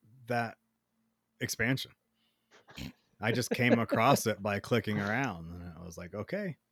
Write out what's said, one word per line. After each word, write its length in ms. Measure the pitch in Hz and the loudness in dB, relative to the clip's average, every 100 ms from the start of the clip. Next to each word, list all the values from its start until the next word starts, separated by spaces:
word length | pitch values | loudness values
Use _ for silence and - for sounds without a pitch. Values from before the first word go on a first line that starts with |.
| 110 131 117 | _ -14 -4
that 320 | 120 113 - _ _ _ _ _ _ _ - | -2 -2 -6 _ _ _ _ _ _ _ -8
expansion. 500 | 117 - 113 131 - _ _ _ _ _ _ _ - - 64 - _ - | -6 -2 0 0 -4 _ _ _ _ _ _ _ -20 -14 -14 -14 _ -6
I 120 | 107 | 0
just 180 | 123 117 | 0 0
came 280 | 117 123 117 | 2 4 4
across 480 | 113 - 120 139 113 | 4 4 6 6 4
it 140 | 98 | 0
by 180 | 104 101 | 0 -2
clicking 400 | - 120 107 104 | 0 0 2 0
around, 500 | 101 113 139 87 82 | 0 0 -2 -4 -8
and 200 | 87 87 82 | -10 -12 -12
I 60 | |
was 140 | 87 85 | -12 -12
like, 160 | - | -10
"Okay." 420 | 101 101 196 202 143 _ | -10 -6 -6 -6 -8 _